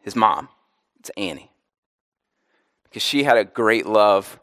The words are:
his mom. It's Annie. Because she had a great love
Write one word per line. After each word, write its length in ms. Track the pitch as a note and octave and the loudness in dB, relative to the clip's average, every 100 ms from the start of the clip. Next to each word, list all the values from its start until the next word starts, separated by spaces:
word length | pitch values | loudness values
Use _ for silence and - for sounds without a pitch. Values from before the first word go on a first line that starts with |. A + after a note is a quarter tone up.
his 140 | - | -10
mom. 360 | A#2 A2 D2+ - _ _ _ _ _ | 2 2 2 -6 _ _ _ _ _
It's 100 | - - | -20 -10
Annie. 340 | F#2+ C#2+ - _ _ _ _ _ _ _ _ _ _ _ _ _ | -10 -10 -18 _ _ _ _ _ _ _ _ _ _ _ _ _
Because 180 | _ A2 | _ -10
she 220 | - C#3+ | -4 -2
had 120 | C#3 A#2 | 2 2
a 80 | |
great 400 | G2 - A2 A2+ | 0 -2 0 0
love 540 | F#2+ G#2+ G#2 G2 F#2+ - | 0 2 4 2 -2 -20